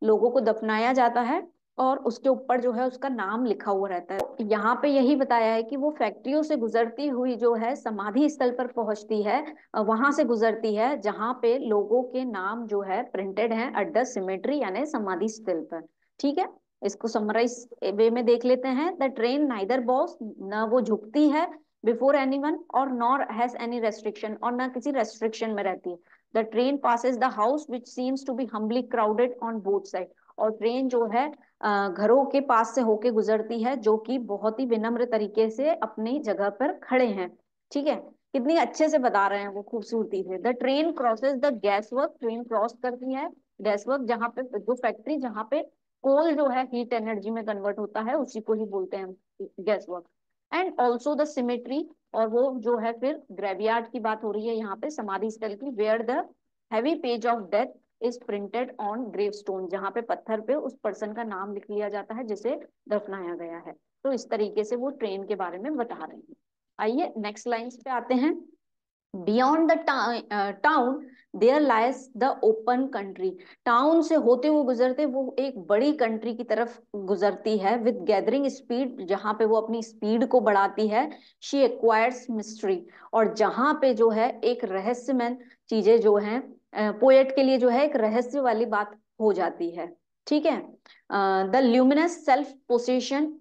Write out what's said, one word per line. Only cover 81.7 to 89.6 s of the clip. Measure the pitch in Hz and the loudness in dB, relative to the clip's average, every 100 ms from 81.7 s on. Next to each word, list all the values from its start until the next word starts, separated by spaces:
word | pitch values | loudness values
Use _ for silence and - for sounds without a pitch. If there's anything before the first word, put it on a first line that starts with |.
| - 226 220 247 254 - 220 | 4 4 4 2 0 -6 -6
mystery, | 208 - 196 175 - - - | -6 -4 -2 -2 -4 -20 -2
और | 226 214 | 2 2
जहाँ | 220 196 226 285 302 | 4 2 2 2 4
पे | 269 | 2
जो | 226 226 | 6 4
है | 220 247 - | 4 0 0
एक | - 240 | 0 0
रहस्यमय | 202 190 208 247 - 254 240 254 - _ - | -2 -2 -2 -4 -2 0 0 -4 -12 _ -2
चीजें | 220 202 226 | 2 6 6
जो | 208 208 | 6 4
हैं, | 208 247 - - _ | 2 -4 -6 -16 _
अ, | - 214 | -2 -2
पोएट | 214 262 262 269 277 | 4 8 8 6 4
के | |
लिए | 262 262 | 4 4
जो | 247 | 4
है | 240 294 | 4 2
एक | 269 | 2
रहस्य | 214 226 240 285 | 2 0 -2 0
वाली | 254 220 226 | 2 2 0
बात | 208 208 - _ - | -2 -2 -8 _ 0
हो | 214 | 2
जाती | 185 254 170 | 2 0 -2